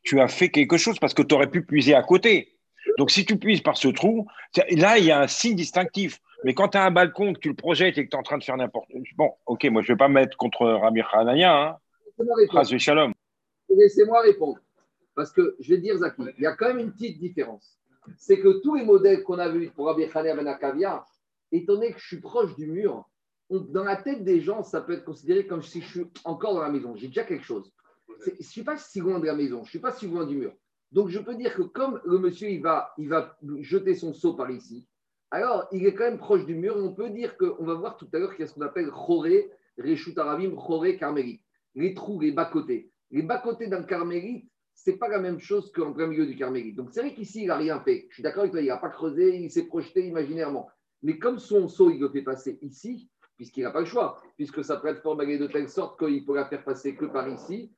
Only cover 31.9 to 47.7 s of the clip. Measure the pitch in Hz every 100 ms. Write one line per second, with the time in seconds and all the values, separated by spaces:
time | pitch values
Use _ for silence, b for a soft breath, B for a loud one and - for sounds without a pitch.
31.9 | 240 175 185 185 175 208 175 156 156 -
32.9 | - 147 160 160 _ 147 147 139 190 190
33.9 | 180 165 147 170 147 131 123 - 117 _
34.9 | _ _ _ _ 165 - - - 190 196
35.9 | 196 233 214 - 196 147 165 190 208 190
36.9 | 190 233 208 240 - 180 - 165 165 220
37.9 | - 147 156 190 190 151 143 147 185 156
38.9 | 135 - 170 156 196 196 b b - 135
39.9 | 151 175 160 151 151 190 147 160 160 180
40.9 | 185 147 147 123 - _ _ _ 131 175
41.9 | - - 196 151 139 165 160 139 117 -
42.9 | _ _ 135 160 240 233 220 220 185 175
43.9 | 175 170 175 196 240 _ _ _ _ -
44.9 | 190 233 208 185 170 - 202 190 - 151
45.9 | 147 160 156 147 123 135 127 110 107 127
46.9 | 226 277 - 202 220 196 143 156